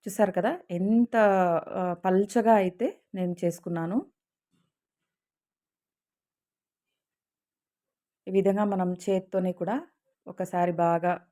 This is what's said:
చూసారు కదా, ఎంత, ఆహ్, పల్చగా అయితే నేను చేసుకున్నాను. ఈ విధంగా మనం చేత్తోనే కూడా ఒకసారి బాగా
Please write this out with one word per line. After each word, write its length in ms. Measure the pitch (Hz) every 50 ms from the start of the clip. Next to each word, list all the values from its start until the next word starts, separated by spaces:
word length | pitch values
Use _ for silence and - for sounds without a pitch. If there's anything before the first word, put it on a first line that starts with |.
| _
చూసారు 260 | 214 185 - 214 190
కదా, 200 | 180 180 175 226 330 359 - _
ఎంత, 420 | 180 175 185 202 220 233 240 233 - 226 214 202 196 190 185 175 170 165 - - -
ఆహ్, 220 | 190 185 180 175 175
పల్చగా 540 | - 190 185 294 294 294 - 240 208 226 226
అయితే 300 | 208 190 180 180 - 233 330 - _ _ _ -
నేను 200 | 190 185 180 175 175
చేసుకున్నాను. 600 | 185 170 170 170 _ 175 170 165 165 170 190 262 392 _ _ _ _ _ _ _ _ _ _ _ _ _ _ _ _ _ _ _ _ _ _ _ _ _ _ _ _ _ _ _ _ _ _ _ _ _ _ _ _ _ _ _ _ _ _ _ _ _ _ _ _ _ _ _ _ _ _ _ _ _ _ _ _ _ _ _ _ _ _ _ _ _ _ _ _ _ _ _ _ _ _ _ _
ఈ 60 | 190
విధంగా 320 | 190 196 190 196 196 202 208
మనం 220 | 202 196 185 185 180 180 180
చేత్తోనే 540 | - 208 190 190 190 _ - 190 185 185
కూడా 240 | 180 - 175 180 220 285 349 _ _ _ _ _ _ _ _
ఒకసారి 460 | - 185 - 185 175 - 180 175 175 170
బాగా 360 | 165 170 170 170 170 165 175 175 - _ _